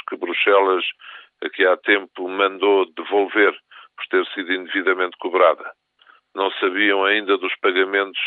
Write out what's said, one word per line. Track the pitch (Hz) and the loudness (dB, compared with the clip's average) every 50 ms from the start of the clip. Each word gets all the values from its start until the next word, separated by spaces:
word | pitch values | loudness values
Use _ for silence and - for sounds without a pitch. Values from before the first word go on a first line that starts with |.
| - | -8
que | - - | -8 -10
Bruxelas, | - 90 85 87 - - 202 196 196 196 190 190 180 175 - - _ - - - - - _ _ - | -8 -8 -6 -4 0 2 4 6 6 6 4 2 0 -2 -6 -8 _ -20 -20 -20 -20 -20 _ _ -10
aqui | 85 90 - - 95 | -10 -8 -2 2 2
há | 90 90 | 2 2
tempo, | - - - 104 101 95 - - - 92 | 2 2 0 0 0 0 -6 -12 -10 -8
mandou | 90 92 95 98 95 95 92 90 101 101 98 92 82 | -6 -2 0 0 0 0 0 2 4 4 4 2 0
devolver | 78 85 82 - 95 104 98 90 - 107 101 95 78 - _ _ - - - - - | -4 -12 -8 -2 0 0 0 0 2 2 2 2 0 -4 _ _ -20 -20 -20 -20 -16
por | - - | -14 -8
ter | - - 92 87 - - | -2 -2 -2 -2 -2 -8
sido | 101 92 82 | -10 -6 -6
indevidamente | 92 92 90 80 92 98 87 92 92 92 92 90 - - | -6 -6 -6 -6 -6 -4 -2 -2 0 0 -2 -6 -6 -8
cobrada. | - 92 85 92 90 82 76 - - - - _ _ _ _ _ _ _ - _ _ _ - | -8 -2 2 4 4 4 4 2 -6 -18 -20 _ _ _ _ _ _ _ -20 _ _ _ -6
Não | 95 98 95 - - | -4 -4 -4 -2 -2
sabiam | 104 95 90 98 107 101 98 98 98 | -4 -2 0 0 0 2 2 2 2
ainda | 98 104 107 101 95 101 | 0 0 0 0 0 -2
dos | 92 90 92 - - | -2 -2 -6 -6 -2
pagamentos | - 101 92 92 95 95 98 98 98 98 92 - - | -2 0 2 2 0 0 0 -2 -2 -2 -4 -8 -6